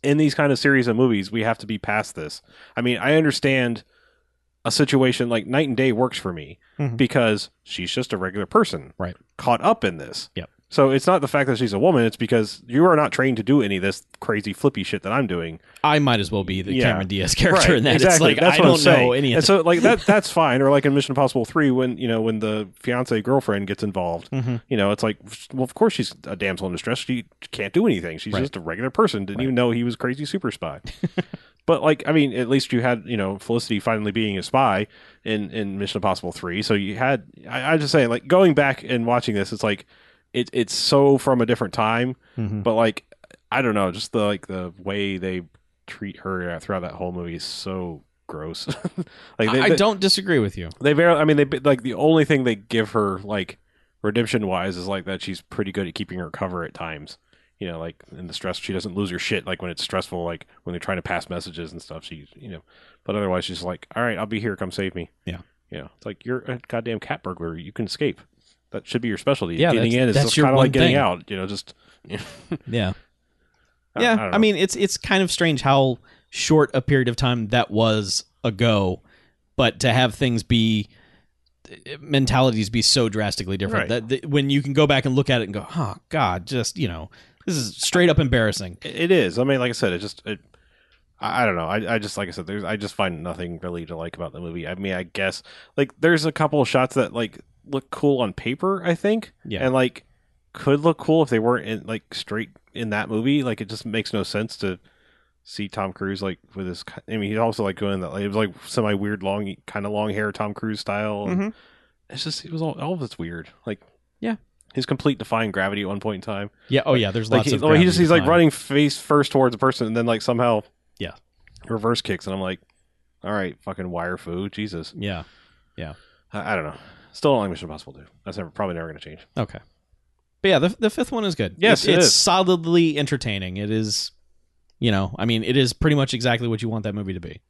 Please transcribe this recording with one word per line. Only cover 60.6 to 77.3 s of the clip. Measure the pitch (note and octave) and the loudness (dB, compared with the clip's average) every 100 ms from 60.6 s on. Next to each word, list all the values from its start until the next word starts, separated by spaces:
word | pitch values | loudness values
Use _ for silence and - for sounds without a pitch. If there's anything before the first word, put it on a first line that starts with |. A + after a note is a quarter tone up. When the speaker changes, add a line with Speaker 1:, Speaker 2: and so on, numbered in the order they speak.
Speaker 1:
when | - | -12
they're | F2 | -10
trying | - F#2 | -6 -6
to | |
pass | - F2 - | -4 -6 -6
messages | F2 - E2 E2 | -10 -10 -12 -12
and | E2 | -14
stuff, | - D#2+ | -16 -16
she, | - D#2+ C#2+ _ | -16 -18 -20 _
you | B2 | -16
know, | E2+ _ _ _ _ | -16 _ _ _ _
but | - G2+ | -6 -4
otherwise | G2 F2+ E2+ | 0 -2 -4
she's | F2 | -8
like, | F2 F2 - - | -8 -10 -8 -4
"All | |
right, | A#2+ G2 | -2 -2
I'll | G#2+ | -6
be | A2 | -4
here, | G#2 F#2+ | -4 -6
come | F#2 | -8
save | - F#2+ | -6 -6
me." | F2+ E2 _ - | -6 -12 _ -12
Speaker 2:
Yeah. | F2 - _ _ | -12 -14 _ _
Speaker 1:
You | E2 | -16
know, | C#2 _ | -16 _
it's | G#2 | -14
like, | G2 | -12
"You're | A#2 B2+ | -6 -6
a | - B2 - | -6 -10 -6
goddamn | A#2 A#2 A2 | -6 -4 -8
cat | - - | -6 -8
burglar, | F#2 F2+ E2 E2 | -8 -8 -8 -10
you | F2 | -12
can | - G#2+ | -8 -8
escape. | - D3 - _ _ _ _ _ | -4 -4 -4 _ _ _ _ _
That | G#2 - | -14 -6
should | B2 | -4
be | A#2 | -4
your | G2 | -2
specialty. | - C#3 F2+ E2+ | -2 0 -2 0
Speaker 2:
Yeah, | E3+ | 2
Speaker 1:
Getting | A2+ A#2 | 2 2
Speaker 2:
that's, | B2 | 2
Speaker 1:
in | B2+ | 4
is | |
Speaker 2:
that's | B2 C#3+ | 2 2
Speaker 1:
just | - | 4
Speaker 2:
your | D3 | 4
Speaker 1:
kinda | C3+ | 6
Speaker 2:
one | C3 | 4
Speaker 1:
like | |
getting | C3+ E3+ | 6 4
Speaker 2:
thing. | C#3+ | 4
Speaker 1:
out," | A2+ F2 - | 2 0 -6
you | G2 | -8
know, | F#2+ | -6
just | G2+ - - _ | -8 -10 -20 _
<laughs> | _ - G2 - - - E3 - | _ -12 -12 -12 -18 -10 -10 -4
Speaker 2:
Yeah. | A2+ F#2+ G2+ _ _ _ _ _ _ _ _ _ G#3 | -2 -2 -4 _ _ _ _ _ _ _ _ _ 0
Speaker 1:
I, | |
Speaker 2:
Yeah, | A#3+ | 2
Speaker 1:
I | A3 | 4
don't | |
Speaker 2:
I | G3+ | 2
Speaker 1:
know. | G3 | 4
Speaker 2:
mean, | A3 F#3 | 4 4
it's, | F#3+ - | 0 0
it's | G3 - | -2 -2
kind | - F#3+ | 0 2
of | F3+ | 2
strange | - E3+ C#3 | 2 2 2
how | C#3 C#3 C3 A#2+ _ _ _ | 4 4 4 0 _ _ _
short | - - D#3 D3 C3+ | -6 4 4 6 2
a | |
period | - C#3 A#2+ | 2 2 2
of | A#2 | 0
time | B2+ | 0